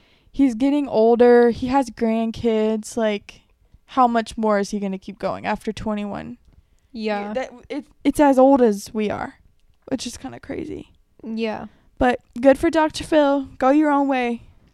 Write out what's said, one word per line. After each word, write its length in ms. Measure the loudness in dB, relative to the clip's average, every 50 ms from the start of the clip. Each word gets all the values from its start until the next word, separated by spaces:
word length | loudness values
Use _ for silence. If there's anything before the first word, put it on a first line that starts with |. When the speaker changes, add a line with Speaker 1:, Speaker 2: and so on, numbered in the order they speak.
| _ _ _ _ _ _
Speaker 1:
he's 260 | -2 0 2 2 2
getting 340 | 0 0 0 0 0 -2 -2
older. 640 | 0 2 4 4 4 6 6 6 6 6 6 4
He 160 | 2 0 -4 -2
has 220 | 0 0 -2 -2
grandkids. 1080 | -4 -4 -4 -2 -2 -2 -4 -6 -6 -4 -4 -2 0 0 0 -2 -2 -4 -6 -8 -6 -4
Like, 440 | -2 -2 -2 -4 -8 -14 -20 _ _ _ _ _ _ _ _ _ _
how 220 | -4 0 2 2 4
much 300 | 2 0 -4 -4 -6 -4
more 220 | 0 0 0 0
is 120 | 0 -2
he 80 | -6 -6
gonna 180 | -6 -6 -8 -8
keep 200 | -12 -14 -12 -8
going 260 | -8 -6 -6 -6 -6
after 260 | -6 -6 -6 -6 -8
twenty-one? 680 | -8 -8 -6 -8 -6 -6 -8 -8 -10 -12 -12 -14 -16 -18 _ _ _ _ _ _ _ _ _ _
Speaker 2:
Yeah. 400 | -12 -8 -6 -4 -4 -4 -6 -6 -6
Speaker 1:
That, 180 | -6 -8 -8 -12 -18 -16 -12
it, 160 | -12 -12 -12 _ _ _ -2
it's 160 | 0 2 4
as 180 | 4 6 6 6
old 220 | 6 8 8 6
as 320 | 4 4 2 0 -6 -10 -6
we 160 | -6 -4 -4
are, 260 | -4 -6 -8 -10 -14 _ _ _ _ _ _ _ _ _ _ -8
which 160 | -8 -8 -8 -10
is 100 | -14 -14
kinda 220 | -16 -16 -16 -16
crazy. 520 | -14 -14 -12 -12 -12 -12 -12 -14 -16 _ _ _ _ _ _ _ -14
Speaker 2:
Yeah. 440 | -10 -8 -6 -6 -6 -6 -8 -12 -16 _ _ _ _ _ -2
Speaker 1:
But 220 | 0 0 0 -2 _ _ -4 2
good 160 | 4 4 4 4
for 120 | 2 -2
Doctor 340 | 0 0 -2 -2 -4 -8 -6
Phil. 380 | 0 2 2 2 2 2 -2 -4 -6 -6 -2
Go 120 | 0 2
your 220 | 2 2 2 2
own 160 | 2 0 0 0
way, 320 | -2 -2 -2 -4 -6 -8 -10 -18 _ _ _ _